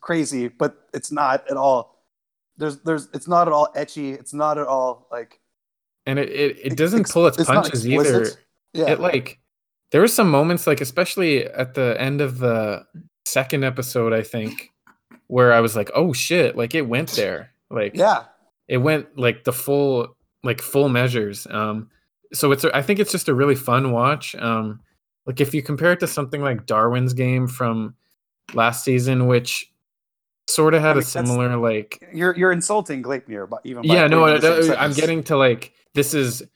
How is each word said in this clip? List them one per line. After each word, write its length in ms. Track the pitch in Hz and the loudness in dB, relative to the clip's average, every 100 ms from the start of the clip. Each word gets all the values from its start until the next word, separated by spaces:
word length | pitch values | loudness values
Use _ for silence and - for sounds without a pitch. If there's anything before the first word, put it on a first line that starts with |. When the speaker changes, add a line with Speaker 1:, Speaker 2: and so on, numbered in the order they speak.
Speaker 1:
crazy, 480 | - 170 139 131 123 | -4 -2 -2 -2 -6
but 400 | - 147 - _ | -2 -4 -4 _
it's 200 | 143 - | -12 -6
not 360 | 147 139 135 - | -2 0 0 -2
at 80 | 135 | 0
all. 460 | 139 127 - _ _ _ _ _ _ - | 2 2 -2 _ _ _ _ _ _ -8
There's, 240 | 151 139 | -8 -6
there's, 280 | 165 151 139 | -4 -4 -6
it's 140 | 151 175 | -12 -2
not 180 | 175 165 | 2 2
at 60 | |
all 140 | 147 147 139 | 2 0 -2
ecchi. 420 | 147 156 139 135 | -8 -8 -10 -10
It's 160 | - | -10
not 240 | 147 151 147 | -4 -2 -2
at 80 | 131 | -2
all, 400 | 135 127 123 _ | -2 -2 -6 _
like, 280 | 120 117 _ _ _ _ _ _ _ - | -12 -12 _ _ _ _ _ _ _ -6
Speaker 2:
And 120 | 139 | -4
it, 100 | - | -4
it, 300 | 143 147 - | -2 -2 -2
it 80 | 135 | -6
Speaker 1:
ex-, 80 | |
Speaker 2:
doesn't 260 | 127 165 226 | -2 2 2
Speaker 1:
ex-, 100 | - | 2
Speaker 2:
pull 140 | 170 170 | 4 4
its 100 | - | 4
Speaker 1:
it's 100 | 165 | 2
not 140 | 143 | 2
Speaker 2:
punches 240 | - 127 117 | 2 -2 0
either. 140 | 143 | 2
Speaker 1:
explicit. 380 | 147 117 110 - _ _ _ | 4 2 0 -4 _ _ _
Yeah. 180 | 160 151 | -2 0
Speaker 2:
It, 100 | 156 | 0
like, 380 | 175 135 127 - _ _ _ _ _ | 0 -2 -4 -14 _ _ _ _ _
there 80 | 147 | 4
were 80 | 226 | 4
some 200 | 240 190 | 4 4
moments, 380 | 143 165 175 165 | 4 4 2 0
like, 140 | 143 | 0
especially 640 | 127 175 185 196 170 131 - | -2 -2 -2 0 2 2 0
at 280 | - 127 | -4 -4
the 200 | 135 123 110 | -2 0 0
end 200 | 131 143 | -2 -2
of 180 | 139 123 | -2 0
the 460 | 123 113 107 98 - 165 - _ | 0 0 -2 -6 -10 -20 -20 _
second 380 | - - 127 147 | -6 -4 -2 -2
episode, 500 | 135 127 127 123 113 | -2 -4 -4 -2 0
I 100 | 113 | 0
think, 500 | 107 117 110 - - _ _ _ _ _ - | -2 -6 -8 -10 -16 _ _ _ _ _ -2
where 240 | 127 123 | 4 6
I 80 | 117 | 6
was 160 | 113 110 | 4 0
like, 160 | 104 | -2
"Oh 180 | 139 175 | 0 0
shit," 440 | 123 - 175 123 - | 0 0 2 2 0
like, 180 | 117 | -4
it 80 | 160 127 | -2 -2
went 220 | 123 156 | -2 -2
there. 400 | - 98 82 - _ - | -2 -4 -4 -12 _ -10
Like, 220 | 117 101 180 | -6 -4 0
Speaker 1:
Yeah. 280 | 214 156 - _ _ _ - | 2 2 -4 _ _ _ -4
Speaker 2:
it 120 | 127 | 0
went, 380 | 147 151 - 139 | 0 0 -4 -2
like, 280 | 120 113 | 0 0
the 80 | - | -4
full, 640 | 120 - 143 139 123 117 _ _ _ | -4 -2 0 2 0 -4 _ _ _
like, 180 | 123 117 | -6 -4
full 280 | - 143 139 | -2 2 2
measures. 580 | 123 127 123 104 101 - | 2 2 0 -4 -8 -8
Um, 420 | 107 107 107 107 _ _ _ _ | -4 -4 -6 -10 _ _ _ _
so 180 | - 147 | -2 0
it's 140 | 139 | 2
a, 120 | 160 139 | 0 0
I 60 | |
think 160 | 143 202 | 0 0
it's 140 | 202 | 0
just 160 | 180 - | -2 0
a 60 | |
really 200 | 127 143 | 2 2
fun 380 | 131 127 123 135 | 0 0 0 0
watch. 420 | 117 127 151 - | 0 0 -2 -8
Um, 460 | - 117 113 110 107 _ _ _ _ - | -8 -4 -4 -4 -10 _ _ _ _ -8
like, 140 | 127 | -2
if 140 | 135 | -2
you 80 | 151 | -2
compare 280 | 131 143 170 | -6 -2 0
it 80 | 180 | 0
to 60 | - | -2
something 360 | 151 131 147 | -6 -8 -4
like 240 | 139 117 - | -4 -4 -2
Darwin's 480 | 110 117 127 127 | 0 0 0 -2
Game 320 | 127 127 127 123 | -2 0 0 -2
from 460 | 127 120 113 107 - _ _ _ _ - | -2 -4 -2 -6 -10 _ _ _ _ -6
last 320 | 120 117 120 | 0 0 0
season, 420 | 135 127 127 127 127 | -2 0 0 2 2
which 460 | 123 123 - - _ _ _ _ _ _ _ - | 2 0 -6 -10 _ _ _ _ _ _ _ -4
sorta 300 | - 156 156 | 0 4 4
had 100 | 156 | 4
Speaker 1:
I 20 | |
Speaker 2:
a 40 | 143 | 2
Speaker 1:
mean, 40 | |
that's, 100 | 127 | 0
Speaker 2:
similar, 440 | 131 123 123 123 120 | -2 -2 0 0 0
like 500 | 117 107 104 - - | 0 -2 -6 -14 -14
Speaker 1:
you're, 240 | 160 180 180 | -2 -2 2
you're 160 | 185 | 2
insulting 500 | 175 - 208 175 135 | 0 0 -2 -4 -8
Gleipnir, 460 | 123 135 - 104 98 | -6 -8 -8 -12 -10
but 140 | - | -12
even 240 | 123 120 156 | -12 -6 2
by 60 | |
Speaker 2:
Yeah, 120 | 175 151 | 4 6
no, 140 | 165 | 6
Speaker 1:
putting 120 | 156 151 | 6 6
it 80 | |
in 60 | 160 | 4
the 60 | 165 | 4
Speaker 2:
I, 20 | |
Speaker 1:
same 100 | 160 | 2
Speaker 2:
I, 20 | |
I'm 40 | 123 147 | 2 0
Speaker 1:
sentence. 40 | 139 | 0
Speaker 2:
getting 220 | 160 165 | 0 -2
to, 120 | 147 143 | 0 2
like, 340 | 131 120 - _ _ | 2 2 -6 _ _
this 180 | 139 135 | -2 0
is 300 | 156 123 123 - | 0 -2 -4 -12